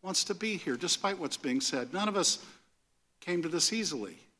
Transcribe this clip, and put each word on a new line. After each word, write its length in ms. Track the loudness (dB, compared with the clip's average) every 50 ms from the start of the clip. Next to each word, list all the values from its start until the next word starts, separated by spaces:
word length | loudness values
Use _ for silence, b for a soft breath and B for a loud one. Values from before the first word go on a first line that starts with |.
wants 220 | -6 0 0 0 0
to 100 | 0 -2
be 220 | -2 0 -2 -2
here, 200 | -2 -2 -2 -2
despite 420 | -2 2 0 0 2 2 -2 -2 0
what's 180 | -2 -4 -4
being 240 | -4 -2 0 0 2
said. 320 | 2 2 0 0 -2 -2 -2
None 160 | 0 0 2
of 80 | 2
us 220 | 4 4 4 4 2 B B B B B B _ _ _ _ _ _ _ _ _ _
came 220 | -4 -2 0 0 0
to 60 | 0
this 240 | 2 2 2 2 2
easily. 440 | 0 -2 -2 -2 -4 -6 -6 -8 -14 -20 -20 _ _